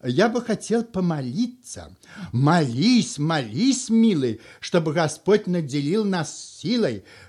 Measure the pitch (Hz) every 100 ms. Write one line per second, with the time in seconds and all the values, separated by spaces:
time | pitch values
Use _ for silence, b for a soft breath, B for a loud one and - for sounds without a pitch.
0 | 127 127 226 233 233 202 - 226 - 185
1 | 180 151 127 156 247 - - - 78 -
2 | B B 180 120 143 175 135 117 208 240
3 | - - 151 156 113 123 262 240 - 226
4 | 226 160 127 - B B - 175 160 151
5 | 156 - - 208 175 180 143 143 143 214
6 | 208 180 147 - - - 165 240 175 104
7 | B B